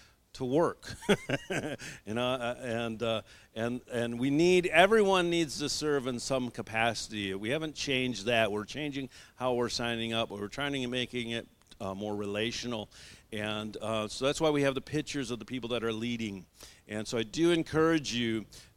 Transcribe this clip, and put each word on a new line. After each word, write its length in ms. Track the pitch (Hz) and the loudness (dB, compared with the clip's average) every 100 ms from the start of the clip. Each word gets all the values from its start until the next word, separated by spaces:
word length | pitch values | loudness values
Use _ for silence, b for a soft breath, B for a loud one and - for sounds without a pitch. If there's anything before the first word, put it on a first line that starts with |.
| b b _ | b b _
to 140 | - 131 | -8 0
work. 480 | 139 160 - - - - | 4 2 0 -12 -10 2
<laughs> 420 | 202 - - - 170 156 139 B B - | 2 4 -4 -2 -4 -4 -8 B B -6
You 80 | |
know, 120 | 110 123 | -2 0
uh, 280 | 131 120 123 | 0 -2 -4
and, 400 | 127 117 117 110 | -4 -2 -2 -2
uh, 180 | 117 113 - B B | -2 -2 -4 B B
and, 280 | - 117 123 - | -4 -4 -4 -6
and 260 | 120 117 117 | -4 -2 0
we 120 | 131 | 2
need, 360 | 143 175 180 175 | 6 6 6 6
everyone 640 | 156 190 226 196 190 175 | 6 8 8 6 6 4
needs 300 | 170 160 - | 2 0 -2
to 100 | 147 | -4
serve 380 | - 151 143 123 | -2 0 0 0
in 120 | 120 | -4
some 320 | - 135 123 | -2 -2 -2
capacity. 840 | - 101 113 117 107 - 107 101 | -6 -6 0 0 0 -6 -4 -4
We 160 | 95 107 | -4 -2
haven't 240 | 147 160 | -4 -4
changed 500 | 147 - 131 127 113 | -6 -2 0 0 -2
that. 260 | 101 117 110 | 2 4 4
We're 140 | 104 | 0
changing 460 | 104 127 151 135 131 B B _ | -4 -6 -6 -6 -10 B B _
how 160 | 127 | 0
we're 160 | 123 120 | 2 0
signing 460 | - 120 117 113 | 0 -2 -2 -2
up. 160 | 113 113 | -2 -2
We're 180 | 101 101 | -4 -8
trying 240 | - 143 | -4 -4
to 140 | 139 123 | -2 -2
making 460 | 127 120 123 117 | -2 -4 -4 -4
it, 140 | 117 - _ _ - | -6 -8 _ _ -10
uh, 120 | 95 | -6
more 220 | 95 107 104 | -4 -4 -4
relational. 720 | 104 101 113 117 120 113 104 B B B B | -2 -2 -2 -2 -6 -6 -8 B B B B
And, 460 | 107 107 107 107 104 | -6 -4 -4 -6 -6
uh, 260 | 107 110 107 | -2 -2 -2
so 160 | - | 0
that's 160 | 135 147 | 0 2
why 80 | 160 | 2
we 140 | 147 | 4
have 120 | 139 | 2
the 60 | 135 | 0
pictures 500 | - 151 147 147 117 | -4 -4 -4 -6 -4
of 80 | 117 | -6
the 60 | |
people 240 | 107 127 117 | -6 -8 -4
that 160 | 120 | -2
are 80 | 113 | -2
leading. 540 | 110 120 120 113 98 87 B B B - | -2 -2 -2 -4 -6 -12 B B B -8
And 180 | 104 107 | -8 -4
so 120 | 120 | -2
I 60 | |
do 260 | 110 131 170 | -2 2 4
encourage 640 | 170 160 156 160 165 127 | 4 2 4 4 4 0
you 320 | 117 117 110 104 B B | 0 0 0 -4 B B